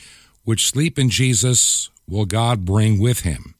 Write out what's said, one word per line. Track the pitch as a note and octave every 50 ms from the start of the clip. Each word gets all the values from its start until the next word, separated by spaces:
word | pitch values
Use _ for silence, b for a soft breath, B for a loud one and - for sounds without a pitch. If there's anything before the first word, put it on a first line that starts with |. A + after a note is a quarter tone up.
| B B B B B B B B B
which | A2+ A2 - - -
sleep | - C#3 D#3+ E3+ - C#3+
in | C3 A#2
Jesus | F#2 A#2 C3 B2+ A#2+ G2 B2 B2+ B2 - - - - - - - _ _ -
will | - F#2 G#2+ G#2
God | F2+ G#2+ A2+ A#2 A#2+ A#2+ G2+ F2+
bring | F#2 G2 G#2+ A2 A2 G#2+ F#2+
with | A2 B2 A#2+ -
him. | - E2+ C#2 A1+ - - -